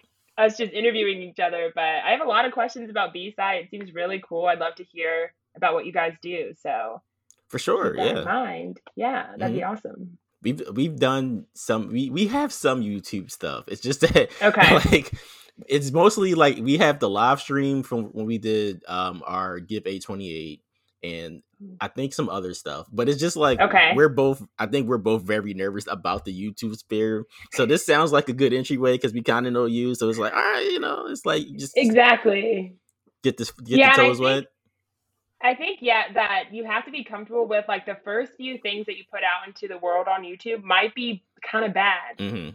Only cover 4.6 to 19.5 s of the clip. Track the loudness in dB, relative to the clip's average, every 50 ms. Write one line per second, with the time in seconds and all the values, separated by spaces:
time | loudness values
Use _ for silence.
4.6 | -2 -6 -6 -10 -16 -16 _ -6 -4 -4 -2 -4 -4 -6 -10 _ _ _ _ -2
5.6 | 0 0 0 0 -2 -4 -2 -2 -2 -2 -4 -8 -10 -10 -8 -8 -8 -8 -10 _
6.6 | -8 -6 -4 -4 -6 -8 -10 -14 -16 _ _ _ _ _ _ _ _ _ -10 -4
7.6 | -2 0 0 0 0 0 -2 0 0 0 0 -2 -2 -4 -4 -4 -4 -6 -8 -10
8.6 | -10 -12 -14 -16 _ -18 -8 -6 -4 -4 -4 -4 -8 -10 -8 -6 -6 -4 -4 -4
9.6 | -4 -6 -6 -8 -10 -14 -14 -14 -16 -18 -18 -20 _ _ _ _ -4 -4 -4 -4
10.6 | -6 -6 -4 -2 -2 -2 0 0 2 2 2 0 -2 -2 -4 -6 -8 -12 _ -8
11.6 | -2 -2 0 0 -2 -2 -4 -4 -4 -2 -2 -2 0 0 0 -2 -2 -4 -4 -2
12.6 | 0 0 0 0 -2 -4 -6 -6 -8 -8 -8 -8 -8 -10 -12 -10 -8 -8 -8 -8
13.6 | -10 -10 -12 -8 -6 -6 0 2 2 4 6 4 4 4 2 0 2 4 6 6
14.6 | 8 8 8 6 6 6 4 4 2 0 -10 -14 -14 -18 -20 -20 -20 _ _ -18
15.6 | -4 -2 0 0 0 0 4 6 6 6 6 4 2 2 4 6 6 6 4 2
16.6 | 2 2 4 6 6 4 4 2 0 0 2 2 4 4 2 2 0 -2 -2 0
17.6 | 0 0 0 -2 -2 -2 -4 -4 -4 -4 -6 -6 -4 -4 -4 -2 -2 0 0 0
18.6 | 0 0 -4 -6 -8 -6 -4 -2 -2 -4 -4 -8 -8 -6 -4 -4 -4 -4